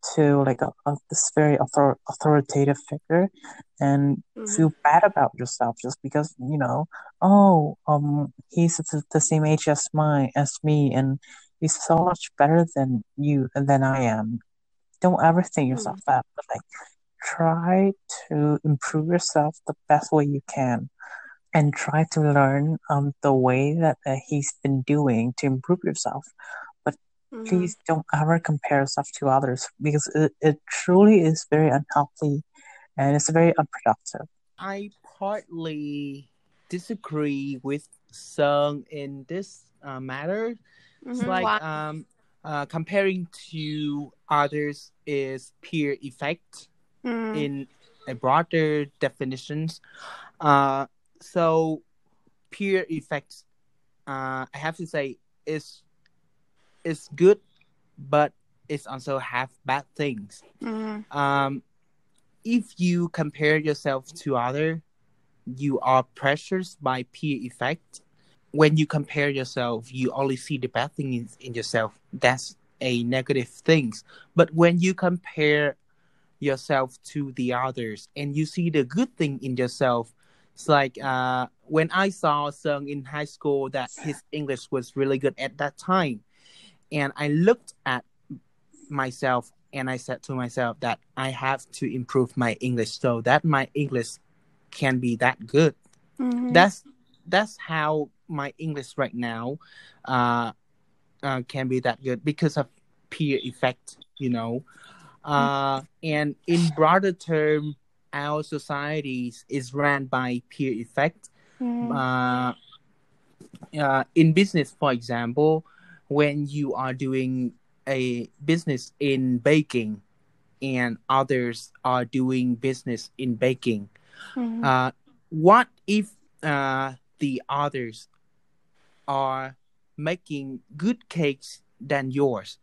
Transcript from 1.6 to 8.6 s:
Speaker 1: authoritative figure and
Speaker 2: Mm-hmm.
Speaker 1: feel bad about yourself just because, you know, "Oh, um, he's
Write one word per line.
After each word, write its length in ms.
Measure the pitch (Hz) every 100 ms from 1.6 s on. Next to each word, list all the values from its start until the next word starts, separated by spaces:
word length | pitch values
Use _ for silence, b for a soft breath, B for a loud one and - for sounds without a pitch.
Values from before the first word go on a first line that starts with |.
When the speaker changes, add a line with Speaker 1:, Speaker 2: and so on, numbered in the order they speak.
| - - 143 - -
Speaker 1:
authoritative 680 | - 156 147 131 143 139 139 -
figure 400 | 156 _ 165 190 B B B B _
and 420 | 139 139 139 143 - -
Speaker 2:
Mm-hmm. 100 | 214 202
Speaker 1:
feel 160 | 160 -
bad 200 | 147 160 208
about 260 | - 135 -
yourself 380 | 123 - 120 113
just 160 | 123 -
because, 320 | 139 151 151 -
you 180 | 139 151
know, 300 | 127 127 156 B B _
"Oh, 560 | 185 202 196 170 151 165 -
um, 460 | 147 147 147 147 - -
he's 260 | -